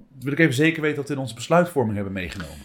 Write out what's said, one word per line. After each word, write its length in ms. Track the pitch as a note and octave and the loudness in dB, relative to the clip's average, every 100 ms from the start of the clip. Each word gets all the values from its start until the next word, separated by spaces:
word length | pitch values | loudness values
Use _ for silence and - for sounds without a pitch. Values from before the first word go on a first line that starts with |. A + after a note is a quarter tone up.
| - C3+ | -20 -10
wil 120 | B2 | -4
ik 60 | C#3+ | 2
even 160 | D#3+ | 2
zeker 260 | B2 D#3+ D#3+ | 4 2 2
weten 140 | D3+ C#3+ | -2 -2
dat 80 | C#3 | -4
we 40 | |
het 80 | C3+ | -4
in 0 | |
onze 120 | C3 | -6
besluitvorming 600 | A2 A#2 E3 F3 C#3 A2 | -8 2 4 4 2 0
hebben 180 | G#2 G2 | -2 -4
meegenomen. 440 | F#2+ F2 - D#2 - | -6 -6 -8 -12 -14